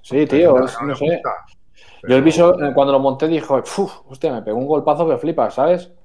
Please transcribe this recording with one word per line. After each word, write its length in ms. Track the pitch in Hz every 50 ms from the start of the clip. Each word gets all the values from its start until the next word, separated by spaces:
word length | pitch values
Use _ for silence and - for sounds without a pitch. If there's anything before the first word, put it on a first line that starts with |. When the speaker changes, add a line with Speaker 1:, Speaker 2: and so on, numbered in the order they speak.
| _
Speaker 1:
Sí, 140 | - 127 139
Speaker 2:
Hay 80 | 151
Speaker 1:
tío, 260 | 135 131 147 175 170 139
Speaker 2:
gente 120 | 127 131
Speaker 1:
es, 120 | 131 -
Speaker 2:
que 60 | 117 120
no 40 |
Speaker 1:
no 60 | 143 135
Speaker 2:
le 60 | -
Speaker 1:
sé. 60 | 143
Speaker 2:
gusta, 240 | 156 170 - - 131 101 80 - - - - - - _
Speaker 1:
Yo 80 | - - - - -
el 60 | -
Speaker 2:
pero 160 | 123 127 135 139
Speaker 1:
Bishop, 380 | 160 156 165 170 175 180 180
eh, 100 | 147 143 123
cuando 180 | 139 139 139 139
lo 60 | 131
monté, 280 | 135 139 131 131 156
dijo, 300 | 160 165 156 - - 139
"Uf, 360 | 127 - - - - 196 - - - _
hostia, 240 | _ 131 131 - 156
me 120 | 127 113 101
pegó 140 | - 107
un 100 | 120 131
golpazo 420 | 143 151 147 127 151 147 147 170 160
que 80 | 139
flipas", 380 | 120 - 156 160 147 120 101 -
¿sabes? 360 | - 139 165 180 175 180 - - - _